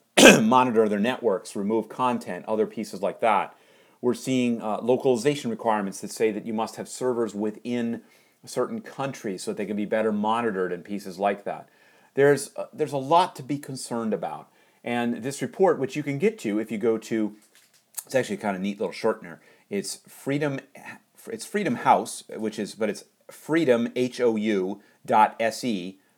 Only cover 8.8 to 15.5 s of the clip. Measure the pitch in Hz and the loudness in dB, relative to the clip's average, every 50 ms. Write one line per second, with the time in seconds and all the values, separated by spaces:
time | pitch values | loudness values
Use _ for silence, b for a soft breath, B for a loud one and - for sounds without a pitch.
8.8 | 110 - - - 135 139 127 - - 113 95 87 - 110 98 107 104 95 107 101 | -10 -10 -8 -6 -6 -6 -6 -6 -8 -8 -6 -6 -6 -6 -6 -4 -4 -4 -4 -4
9.8 | 107 98 113 110 107 110 104 104 104 107 113 117 120 113 98 95 92 90 90 87 | -2 0 0 0 2 2 0 0 0 0 0 0 0 -2 -2 -2 -2 -2 -4 -6
10.8 | 80 101 101 98 - 98 87 90 98 101 101 98 - 92 85 - - b b b | -8 -8 -10 -8 -8 -10 -4 0 0 0 0 -2 -4 -10 -10 -10 -12 b b b
11.8 | b b b b b b _ 135 139 143 143 135 139 - - - - - - 123 | b b b b b b _ 4 6 6 4 4 0 -6 -10 -10 -10 -8 -6 -6
12.8 | 151 135 139 139 131 139 165 170 185 170 - - 135 123 147 143 - - 135 127 | -4 -4 -4 -4 0 2 4 4 4 2 -2 -8 -8 -8 -8 -8 -8 -10 -10 -10
13.8 | - - 120 117 113 110 104 90 90 80 76 73 - b b b b b b b | -8 -6 -4 -4 -2 -2 -2 -2 -4 -6 -8 -10 -14 b b b b b b b
14.8 | - 120 120 120 120 120 117 - 113 135 135 - 139 - | -8 -4 -2 -2 -2 -2 -2 -4 -6 -8 -6 -6 -6 -4